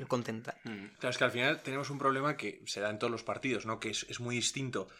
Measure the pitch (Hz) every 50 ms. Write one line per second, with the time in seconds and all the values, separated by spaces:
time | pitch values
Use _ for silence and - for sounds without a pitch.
0 | 127 127 135 123 117 - 113 113 120 131 - - - 120 110 101 98 107 - -
1 | - 131 123 - 139 123 110 120 123 139 156 156 - 143 131 139 143 127 143 135
2 | 135 135 131 135 139 147 147 - 110 104 - - - - - 98 101 104 107 107
3 | 117 117 117 110 - - 101 - - 135 123 104 101 110 113 113 - 113 101 -
4 | - - 113 - 120 120 120 120 113 - - 139 135 127 117 110 95 - - -